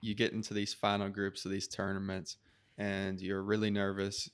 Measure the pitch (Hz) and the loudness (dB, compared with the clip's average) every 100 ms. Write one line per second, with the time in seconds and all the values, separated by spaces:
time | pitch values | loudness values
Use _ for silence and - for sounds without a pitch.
0 | 113 107 113 110 107 104 101 - 104 101 | -2 2 2 2 -2 0 -2 2 2 4
1 | 98 101 98 - 92 98 - - 98 98 | 2 0 -2 -2 -2 -2 -2 -2 -2 0
2 | 98 95 80 - _ _ _ - 101 98 | -2 -4 -6 -14 _ _ _ -6 -2 0
3 | 98 92 95 98 101 107 107 104 98 98 | -2 -2 -2 -2 2 4 4 4 2 2
4 | 98 - - | -2 -2 -6